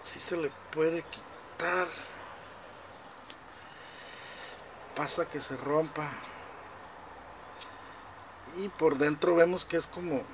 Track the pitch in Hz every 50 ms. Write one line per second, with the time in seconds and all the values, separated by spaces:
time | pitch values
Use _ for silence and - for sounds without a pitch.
0 | - - - - - - 180 170 160 139 - - - - - 156 156 165 165 170
1 | 160 - - - - - - - - - - - 165 170 180 180 180 175 - -
2 | - - - - - - - - - - - - - - - - - - - -
3 | - - - - - - - - - - - - - - - - - - - -
4 | - - - - - - - - - - - - - - - - - - - -
5 | 151 143 - - 170 160 - 147 139 - 135 123 127 139 147 156 160 156 - -
6 | 151 147 135 - - - - - - - - - - - - - - - - -
7 | - - - - - - - - - - - - - - - - - - - -
8 | - - - - - - - - - - 156 175 196 202 - - 156 160 143 131
9 | 143 151 151 147 - 180 175 170 170 175 180 180 - - - 165 156 - - 180
10 | 175 175 156 127 - -